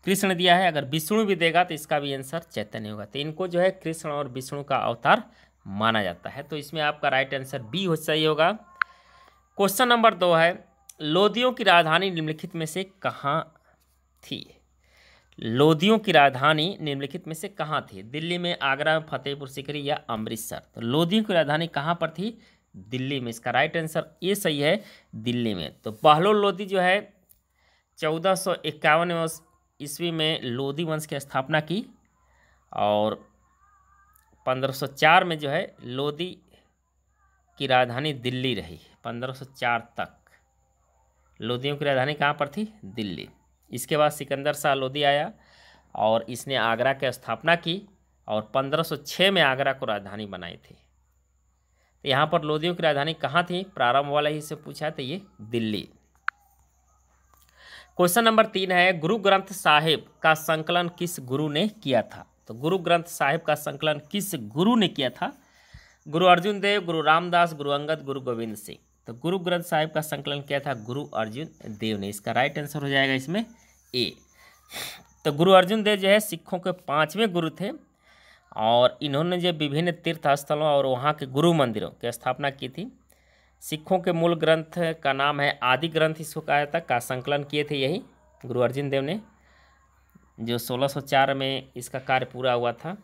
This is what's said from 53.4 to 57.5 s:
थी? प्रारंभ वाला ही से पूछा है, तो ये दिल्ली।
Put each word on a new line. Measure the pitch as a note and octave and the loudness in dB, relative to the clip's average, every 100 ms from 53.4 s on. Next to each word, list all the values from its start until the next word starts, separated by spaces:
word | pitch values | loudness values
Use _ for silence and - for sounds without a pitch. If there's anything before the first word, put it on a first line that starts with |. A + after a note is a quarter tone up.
थी? | F3 F3+ G3 | 0 -6 -8
प्रारंभ | - B2 C3 C#3+ | 0 2 2 2
वाला | D3 D3 | 0 0
ही | D3+ | -4
से | D3+ | -8
पूछा | D3 B2+ A#2+ D#3 | -14 -14 -8 -8
है, | |
तो | D#3 | -8
ये | B2+ F#3 - - | -10 -10 -12 -20
दिल्ली। | G#2+ A#2 A2 G#2 - _ _ _ - _ _ _ _ _ _ _ _ _ _ _ _ | -6 -4 -2 -4 -8 _ _ _ -12 _ _ _ _ _ _ _ _ _ _ _ _